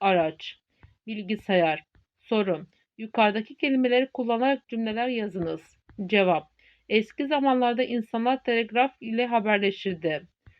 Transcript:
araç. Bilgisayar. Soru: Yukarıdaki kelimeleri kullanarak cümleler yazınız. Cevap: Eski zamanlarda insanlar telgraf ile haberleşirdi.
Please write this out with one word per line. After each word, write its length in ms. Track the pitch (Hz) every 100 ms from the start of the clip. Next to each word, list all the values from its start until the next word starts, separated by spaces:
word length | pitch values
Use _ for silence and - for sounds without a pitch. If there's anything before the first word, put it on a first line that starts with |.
araç. 580 | 196 185 160 160 - - _ _ - _ -
Bilgisayar. 800 | 214 190 214 - 185 165 151 - _ _ _
Soru: 480 | - 220 190 160 180 _ _ -
Yukarıdaki 580 | 220 - 208 208 220 277
kelimeleri 520 | 294 269 254 247 262
kullanarak 540 | - 233 233 262 269 -
cümleler 400 | 226 226 214 247
yazınız. 720 | 240 208 180 165 160 - _ _ - 190
Cevap: 420 | 208 185 160 - _ _ _ -
Eski 380 | 214 220 - 277
zamanlarda 560 | 294 269 254 240 240
insanlar 600 | 254 240 220 233 240 262
telgraf 520 | - 233 226 220 269 -
ile 260 | 226 226 247
haberleşirdi. 960 | 233 208 208 202 196 196 175 160 151 - _ - _